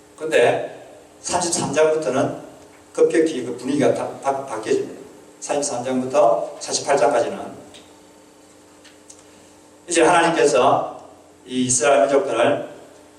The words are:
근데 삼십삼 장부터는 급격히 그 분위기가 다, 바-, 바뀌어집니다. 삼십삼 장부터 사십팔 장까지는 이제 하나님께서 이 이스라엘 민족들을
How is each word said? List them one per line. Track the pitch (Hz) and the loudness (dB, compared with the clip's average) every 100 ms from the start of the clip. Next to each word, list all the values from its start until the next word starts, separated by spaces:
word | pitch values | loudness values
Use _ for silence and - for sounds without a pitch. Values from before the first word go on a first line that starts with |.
| - - | -20 -12
근데 | - 139 120 - - - - - - - | 0 2 2 0 -6 -14 -20 -20 -20 -16
삼십삼 | - 175 175 - 131 | -6 -2 -2 -2 -2
장부터는 | 143 156 156 135 127 - - - - - - - | 2 2 2 0 -2 -2 -4 -14 -20 -20 -20 -8
급격히 | - 160 165 156 131 123 | 0 2 4 0 -2 -8
그 | - | -8
분위기가 | 127 147 - | -4 0 2
다, | - - - | 0 -4 -6
바-, | - - - | -4 -4 -6
바뀌어집니다. | - - - - - - - - - | -8 -2 -2 -2 -12 -20 -20 -20 -16
삼십삼 | - 143 131 123 | -6 -4 -4 -6
장부터 | 127 127 127 120 117 - - - | -4 -4 0 2 4 2 -4 -10
사십팔 | - 139 143 139 | -6 -6 0 2
장까지는 | 120 - - 98 - - - - - - - - - - - - - - - - - - - - - - - - - | 2 2 -2 -6 -12 -16 -20 -20 -20 -20 -20 -20 -20 -20 -20 -20 -20 -20 -20 -20 -20 -20 -20 -20 -20 -20 -20 -18 -2
이제 | 165 | 2
하나님께서 | 151 170 165 160 143 131 - - - - - - - - 127 | 4 4 2 2 2 4 4 2 -2 -10 -20 -20 -20 -20 -8
이 | 127 123 | -2 0
이스라엘 | - 117 117 | 2 4 4
민족들을 | 113 135 - 117 120 - - - - - - | 4 2 0 0 0 0 -6 -16 -20 -20 -20